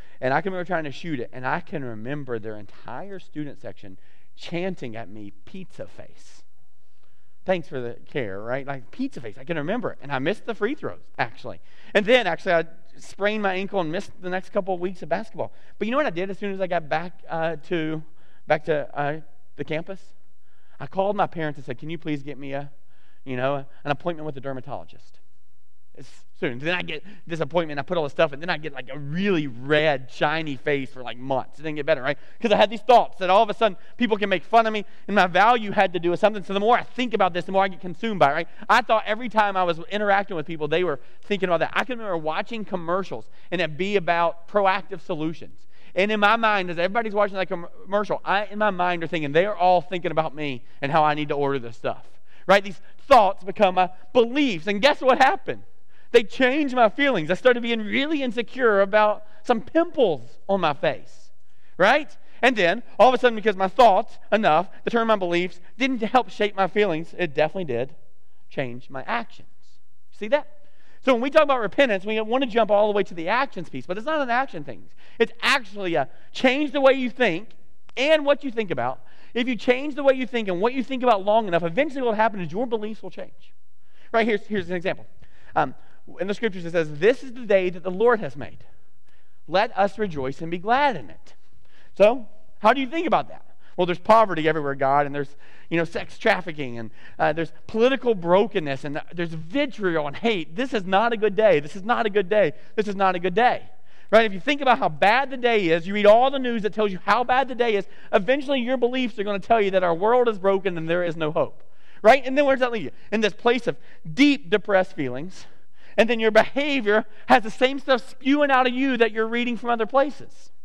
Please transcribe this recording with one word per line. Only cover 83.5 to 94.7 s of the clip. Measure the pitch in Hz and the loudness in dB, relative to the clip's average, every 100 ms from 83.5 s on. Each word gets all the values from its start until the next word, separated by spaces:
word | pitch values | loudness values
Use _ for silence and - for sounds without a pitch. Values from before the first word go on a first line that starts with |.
| - - - - - - | -10 -10 -10 -10 -10 -2
Right, | 226 226 | 0 2
here's, | 202 - | 0 -2
here's | 208 170 | -4 -2
an | 180 | -4
example. | 175 - - - - - - 160 | -4 -4 -8 -10 -10 -10 -4 0
Um, | 139 - - - - - | 0 -2 -10 -10 -8 -6
in | 190 | -4
the | |
scriptures, | 202 226 180 170 | -2 -2 -2 -2
it | |
says, | 170 156 147 | -2 0 2
"This | 208 262 | 2 2
is | 269 | -2
the | 240 214 | -6 2
day | 196 185 | 2 2
that | 180 | -2
the | 185 | -4
Lord | 185 240 220 | 2 4 4
has | 147 143 | 0 -8
made. | 107 - - - - - - - - - - | -8 -10 -10 -10 -10 -10 -10 -10 -10 -10 -2
Let | 180 240 190 | 0 0 2
us | 196 226 | 0 0
rejoice | 208 147 131 143 | -4 -2 -4 -4
and | 165 | -6
be | 175 | -4
glad | 202 262 285 170 | 0 2 2 0
in | 90 | -6
it." | - - - - - - - - - | -10 -10 -10 -10 -10 -10 -10 -4 4
So, | 208 254 220 - - - | 6 4 -4 -8 -8 0
how | 214 | 2
do | 269 | 2
you | 247 | 0
think | 330 320 | -2 0
about | 170 101 | 0 0
that? | - - - - - | -8 -10 -10 -6 -2
Well, | 175 | 0
there's | 175 | 0
poverty | - 226 208 160 156 | 6 6 6 2 0
everywhere, | 156 143 | 0 -2